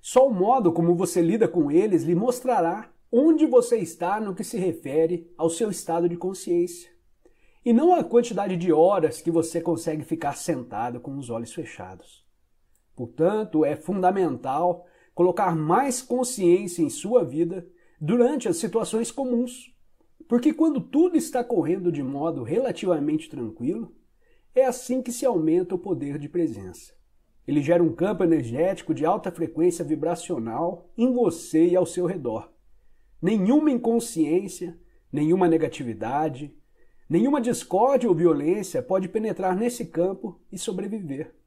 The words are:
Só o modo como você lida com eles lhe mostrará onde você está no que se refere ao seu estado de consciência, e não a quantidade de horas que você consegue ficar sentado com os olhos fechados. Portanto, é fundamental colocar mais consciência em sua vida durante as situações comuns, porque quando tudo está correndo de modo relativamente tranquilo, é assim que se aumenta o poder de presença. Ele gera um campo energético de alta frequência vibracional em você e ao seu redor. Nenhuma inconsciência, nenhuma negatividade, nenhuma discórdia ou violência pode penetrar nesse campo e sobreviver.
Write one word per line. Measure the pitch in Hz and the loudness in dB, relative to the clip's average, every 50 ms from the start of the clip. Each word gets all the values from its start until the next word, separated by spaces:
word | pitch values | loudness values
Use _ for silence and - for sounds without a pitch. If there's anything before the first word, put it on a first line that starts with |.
Só | _ - - 254 262 277 | _ 2 4 6 6 6
o | 233 | 4
modo | 180 185 208 247 269 214 175 | 2 2 4 4 4 4 2
como | 165 170 165 170 180 | 2 4 2 2 4
você | 170 196 - - 185 | 2 2 0 2 2
lida | 170 165 202 226 220 - | 2 2 4 2 2 2
com | - 175 151 143 | 2 0 0 4
eles | 147 170 202 220 190 156 139 | 4 2 4 4 2 2 2
lhe | 156 175 | 2 0
mostrará | 170 214 254 247 247 - 254 240 208 170 165 175 208 214 - _ _ _ _ | 2 2 0 -2 -2 -2 0 0 2 2 0 -2 -4 -8 -14 _ _ _ _
onde | - 233 285 320 320 302 302 | 2 4 4 4 4 4 4
você | 269 240 247 240 240 240 226 | 6 6 4 6 6 0 0
está | 185 - - - 175 175 202 220 | 0 -4 -6 -6 -4 -2 -2 -2
no | 220 202 185 | -4 -6 -6
que | 175 175 | -8 -8
se | - - 170 | -8 -6 -2
refere | 185 185 156 - - 139 131 156 165 165 180 170 170 - - - | -2 -2 -4 -4 -8 -2 0 2 2 2 0 -4 -8 -12 -8 -2
ao | 160 165 | -2 -2
seu | 165 - 233 214 | 0 0 -2 -2
estado | 185 - - - 165 170 170 175 | -2 -6 -4 -4 -2 0 0 0
de | 170 170 | -2 -2
consciência, | 180 185 196 185 - - 175 175 175 180 175 - - - _ _ _ _ _ _ _ _ _ _ _ _ _ _ _ | -6 -6 -6 -6 -4 -2 0 0 0 -2 -6 -14 -20 -20 _ _ _ _ _ _ _ _ _ _ _ _ _ _ _
e | 240 | 4
não | 233 233 302 349 359 | 4 6 6 6 4
a | 330 247 | 4 2
quantidade | - - 240 233 240 226 185 202 202 185 175 | 2 2 2 2 2 -2 -4 -2 -2 -2 -2
de | 170 185 156 | 2 2 4
horas | 151 165 185 202 190 - - 233 - | 6 6 6 4 2 0 0 -2 -2
que | - 170 | -4 0
você | 165 170 160 165 - 175 | 0 0 0 0 -4 -4
consegue | 165 - 165 165 - 170 156 151 139 | -2 -2 -4 -4 -4 -6 -6 -6 -6
ficar | - 165 156 - 143 139 | -6 -6 -4 -4 -6 -6
sentado | - - - 160 127 120 - 107 104 117 123 120 123 | -6 -6 -4 -4 -4 -6 -10 -8 -6 -6 -6 -8 -10
com | - - 135 139 | -12 -12 -12 -12
os | 135 120 | -10 -8
olhos | 113 113 117 113 - | -8 -8 -8 -8 -10
fechados. | - - - - - 95 90 95 87 - - - _ _ _ _ _ _ _ _ _ _ _ _ _ _ _ _ | -12 -12 -12 -12 -16 -16 -16 -16 -20 -20 -20 -20 _ _ _ _ _ _ _ _ _ _ _ _ _ _ _ _
Portanto, | - 127 113 - - 160 180 208 214 214 - - 156 151 | -12 -12 -12 -2 0 2 2 2 0 -4 -2 0 2 2
é | 143 156 | 2 0
fundamental | - - - 196 196 185 180 190 196 185 160 131 120 - 135 135 147 175 180 175 175 - _ _ _ _ _ _ | -4 -6 -6 -4 2 2 2 2 2 0 0 -2 -4 -6 -4 -2 0 0 0 0 -2 -8 _ _ _ _ _ _
colocar | - 175 180 175 - 208 180 165 | 2 2 2 2 2 0 0 0
mais | 160 156 151 175 220 269 277 247 - | 0 0 2 2 2 2 2 -2 -4
consciência | - - 240 247 254 247 - - 185 170 175 190 208 180 - - | -4 -4 -2 -2 -2 -2 -4 0 4 4 4 4 2 -2 -2 -2
em | 160 139 | -2 -2
sua | - - - 202 233 247 185 | -2 -6 -6 2 2 2 2
vida | 135 127 156 170 165 185 185 170 - _ _ _ _ _ _ | 2 -2 -2 -2 -2 -2 -8 -12 -14 _ _ _ _ _ _
durante | 151 147 214 247 233 254 302 269 - - | -4 0 4 4 4 4 4 0 -2 -2
as | 170 - | -2 -2
situações | - 208 - 226 208 - - 220 233 - | -4 -2 -2 -2 -4 -2 -2 -4 -4 -4
comuns, | - - 269 254 247 233 247 247 247 - - - _ _ _ _ _ _ _ _ _ _ - _ | -6 -6 -4 -2 0 -2 -2 -4 -8 -16 -20 -20 _ _ _ _ _ _ _ _ _ _ -6 _
porque | 233 240 247 302 311 | 0 2 2 0 0
quando | - 320 320 285 254 | 2 2 2 2 -2
tudo | 165 - - 285 339 359 349 | -6 -2 2 4 4 4 4
está | 302 - - - 247 247 | 0 -2 0 -4 -4 -2
correndo | - 247 185 139 143 180 196 180 175 | 0 0 0 0 0 0 0 0 -2
de | 156 143 | -2 -2
modo | 135 127 139 139 151 165 165 139 | -4 -4 -4 -2 -4 -4 -4 -4
relativamente | 120 110 151 220 269 240 180 - - 185 175 156 139 151 151 156 156 - | -6 -2 -2 0 0 -2 -4 -4 0 0 0 0 0 0 -2 -2 -4 -6
tranquilo, | - 143 120 110 104 - 120 135 185 226 226 - - _ _ _ _ _ _ _ _ _ _ _ _ | -10 -8 -8 -8 -8 -6 -4 -4 -4 -4 -8 -12 -14 _ _ _ _ _ _ _ _ _ _ _ _
é | 254 269 | 2 2
assim | 254 240 - - - 247 262 | 2 2 -4 -6 -4 -4 -4
que | 247 - | -4 -6
se | 240 - - | -8 -2 -2
aumenta | 262 226 175 156 160 156 180 180 175 196 | 0 0 2 2 2 2 2 0 0 -4
o | 175 | -6
poder | - 196 180 135 139 143 143 143 | -4 -4 -6 -4 -4 -8 -8 -8
de | 143 147 | -10 -8
presença. | - 175 170 151 117 104 95 92 87 - - - _ _ _ _ _ _ _ _ _ _ _ - | -4 -4 -4 -4 -4 -8 -12 -14 -16 -16 -20 -20 _ _ _ _ _ _ _ _ _ _ _ -2
Ele | 143 147 | -2 -2
gera | 139 139 175 175 175 | 2 2 4 4 4
um | 160 - | 2 0
campo | - 170 196 214 170 190 | 0 -2 -2 0 0 2
energético | 175 165 151 127 113 117 135 160 277 294 269 - - 156 | 2 2 2 0 -4 -2 -2 0 -2 -2 -4 -6 -6 -4
de | - 147 | -2 0
alta | 160 190 208 - 190 | 0 0 0 -4 -8
frequência | 175 - 165 160 - 151 165 180 170 - 170 | -6 -6 -8 -8 -2 0 0 2 2 0 -4
vibracional | 143 156 147 147 165 170 170 - - 180 131 113 113 113 131 165 175 - - - - - - | -4 -4 -2 -2 -4 -4 -4 -6 -8 -6 -6 -6 -6 -4 -4 -4 -4 -4 -8 -16 -18 -4 0
em | 226 262 247 | 0 2 2
você | 247 240 180 165 - - - - 156 170 180 | 2 2 0 0 -2 -12 -2 2 4 4 6
e | 175 | 4
ao | 185 180 | 2 0
seu | 170 - 180 180 | 0 -2 -4 -4
redor. | 165 196 180 135 120 110 110 98 - _ _ _ _ - - _ - - _ _ _ _ - | -4 -4 -4 -6 -6 -6 -6 -10 -12 _ _ _ _ -20 -20 _ -20 -20 _ _ _ _ -4
Nenhuma | - 175 220 214 180 202 262 302 311 302 | -2 0 2 2 2 4 4 4 4 2
inconsciência, | 269 233 - 226 226 233 226 - - 165 156 143 156 180 202 185 - - 180 165 170 - - _ _ _ _ _ | 0 2 0 0 0 0 -2 -4 -2 0 0 2 2 0 0 -2 -10 -10 -10 -12 -12 -14 -20 _ _ _ _ _
nenhuma | - 151 147 156 170 190 185 170 | -4 -2 2 2 4 4 4 4
negatividade, | 165 160 156 139 - - 143 120 110 95 110 113 131 147 156 160 139 127 147 143 _ - _ _ _ _ - - _ - _ _ | 4 2 0 -2 -4 -8 -8 -8 -8 -6 -6 -4 -2 -2 -2 -2 -4 -8 -14 -14 _ -20 _ _ _ _ -20 -20 _ -20 _ _
nenhuma | 160 170 220 277 285 294 | 0 2 2 2 2 0
discórdia | 233 247 233 - - - - 185 226 262 277 247 240 233 | 0 0 -2 -4 -4 -2 0 2 2 4 2 2 4 2
ou | 180 | 2
violência | 151 170 175 160 143 143 156 185 214 190 - - - | 4 4 4 4 4 2 0 0 0 -2 -6 -6 -6
pode | 123 - 185 190 190 175 | -4 0 -2 -2 -2 -2
penetrar | - 220 214 220 185 - 190 185 180 | -4 -4 -4 -4 -4 -2 -2 -2 0
nesse | 185 226 240 240 - 240 | 0 -2 -2 -4 -4 -10
campo | 165 - 160 175 185 196 190 - 208 175 _ _ _ | -8 -2 -2 0 0 -2 -4 -10 -12 -12 _ _ _
e | - 175 | -14 -10
sobreviver. | - - 180 185 196 214 208 220 190 151 135 135 160 - - _ _ | -8 -6 -6 -6 -6 -6 -8 -8 -8 -8 -8 -8 -10 -12 -14 _ _